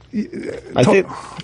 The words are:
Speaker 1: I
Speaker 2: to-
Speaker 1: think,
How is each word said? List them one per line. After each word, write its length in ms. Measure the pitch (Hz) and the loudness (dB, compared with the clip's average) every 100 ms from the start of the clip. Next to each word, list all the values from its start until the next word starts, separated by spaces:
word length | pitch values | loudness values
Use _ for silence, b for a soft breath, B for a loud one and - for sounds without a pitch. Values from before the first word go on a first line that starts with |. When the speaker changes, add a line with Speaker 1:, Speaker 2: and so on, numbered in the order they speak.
| _ 220 | _ -6
Speaker 1:
I 680 | - - - - - - | -6 -8 -10 -10 -4 2
Speaker 2:
to- 80 | 127 | 6
Speaker 1:
think, 160 | 196 - B B B | 4 2 B B B